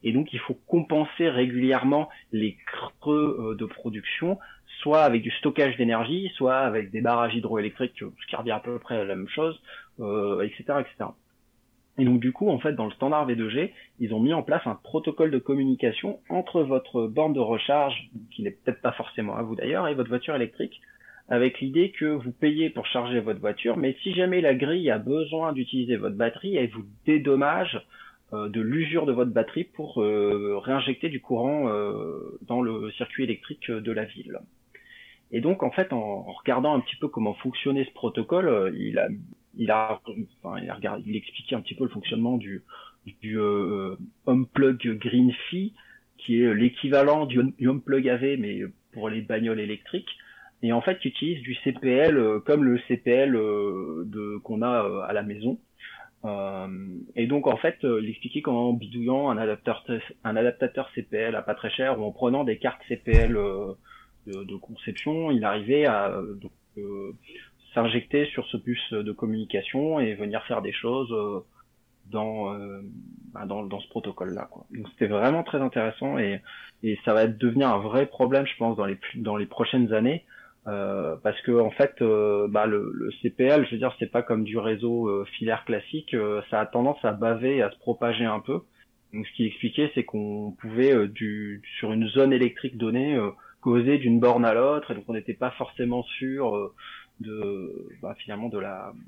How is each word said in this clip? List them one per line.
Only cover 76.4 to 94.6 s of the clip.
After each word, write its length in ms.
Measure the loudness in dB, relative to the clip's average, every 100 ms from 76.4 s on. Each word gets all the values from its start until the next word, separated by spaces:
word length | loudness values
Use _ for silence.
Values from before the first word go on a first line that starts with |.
| -8 -18 -20 _
et 160 | -4 -2 2
ça 80 |
va 140 | 4 4
devenir 420 | 4 2 4 4
un 100 | 2
vrai 280 | 2 2 0
problème, 400 | 2 2 4 0
je 100 | -2
pense, 200 | -2 0
dans 80 | -2
les, 120 | -2 -8 -6
dans 200 | -4 -2
les 100 | -4
prochaines 480 | -2 0 4 4
années. 320 | 4 4 2 _ -20 -20 _ -8
Euh, 480 | -4 -2 -2 -4 -2
parce 220 | -2 -2
que 80 | 2
en 180 | 4 4
fait, 320 | 4 0 4
euh, 460 | 4 4 4 2 2
bah, 180 | 2 2
le, 240 | 2 -2 -6
le 160 | -6 -4
C 80 | -4
P 140 | 2
L, 240 | 4 6 4
je 60 |
veux 40 | 0
dire, 180 | -2 -2
c'est 100 | -2
pas 120 | -2
comme 200 | 0 0
du 140 | 0 -2
réseau, 500 | 0 0 0 0 0
euh, 160 | -2 -4 -6
filaire 260 | -2 -2
classique, 520 | -2 -4 -4 -10 -4 -2
euh, 260 | -2 -2 -2
ça 100 | -2
a 60 | 0
tendance 320 | 0 0 2
à 80 | -2
baver, 500 | 0 0 2 2 2
à 80 | 0
se 80 | 0
propager 480 | -4 -2 0 0 0
un 140 | -2
peu. 220 | -4 -6 -6 _ _ _ _
Donc, 140 | -10 -10
ce 40 | -2
qu'il 100 | -2
expliquait, 460 | -2 -4 0 0
c'est 120 | 0 -4
qu'on 500 | -4 -4 -6 -8 -10
pouvait, 320 | -6 2 6
euh, 160 | 6 4
du, 540 | -2 -6 -6 -8 -12 -14 -8
sur 160 | -2
une 140 | 0 2
zone 260 | 4 6
électrique 460 | 6 2 0 -8 -4
donnée, 340 | -2 0 2 2
euh, 140 | 0 -4 -18 -6
causer 380 | 2 4 6 4
d'une 200 | 6 6
borne 240 | 6 6
à 120 | 4
l'autre, 340 | 4